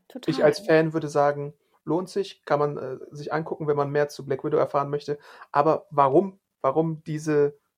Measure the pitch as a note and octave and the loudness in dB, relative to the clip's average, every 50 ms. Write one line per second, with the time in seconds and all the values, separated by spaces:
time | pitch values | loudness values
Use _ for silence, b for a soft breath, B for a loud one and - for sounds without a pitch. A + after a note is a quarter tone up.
0 | _ - - - - - C3+ C3 D3+ D3+ D3 - - F3+ D#3+ D#3+ D#3+ D#3+ D#3 D#3+ | _ -20 -18 -8 -6 -4 0 2 2 2 2 2 2 4 4 4 4 2 -2 -4
1 | D3+ D3 D3+ D3 C#3+ C#3+ C#3+ C#3+ C#3+ D3 - _ _ _ _ _ _ D3+ D#3 F3 | -4 -2 0 2 2 2 0 -2 -6 -10 -12 _ _ _ _ _ _ -2 -2 -2
2 | F#3+ F3+ - G3+ F#3+ - - _ _ - D3 C#3+ D3 C#3+ D3 - - C3 C3 - | -2 -4 -4 -6 -6 -6 -10 _ _ 0 0 2 2 0 -2 -6 -8 -8 -10 -12
3 | - - D3 D3 D3 D3+ D3+ D#3 E3 - F3 - D#3+ D3 D3 C#3+ C#3 C#3 C#3+ D3 | -14 -16 -16 -14 -8 -6 -6 -4 -4 -6 -8 -4 -2 -2 0 0 0 0 0 0
4 | D3 C#3+ - - C#3 C3+ C#3 C3 - D3 D3+ - - - - C#3+ C#3+ C#3+ D3 C#3+ | 0 -2 -4 -8 -6 -6 -4 -4 -2 0 0 0 0 2 0 -2 -2 -2 -4 -6
5 | - - D3 B B B B B B B - C#3+ D3 D#3+ D3+ - - _ D3 C#3+ | -6 -6 -8 B B B B B B B 0 2 4 4 2 0 -2 _ 2 4
6 | C#3 C3+ C3+ E3+ G3 F#3+ F#3+ _ _ _ _ _ - C3+ C#3 D#3+ D#3+ E3 D#3+ D3+ | 4 6 6 4 2 2 -4 _ _ _ _ _ -2 0 2 2 0 0 -4 -6
7 | - E3 D3+ D#3 D#3 D#3 D3+ D3 C#3+ C#3+ C#3+ _ _ _ _ | -8 -8 -8 -6 -2 0 2 2 2 2 0 _ _ _ _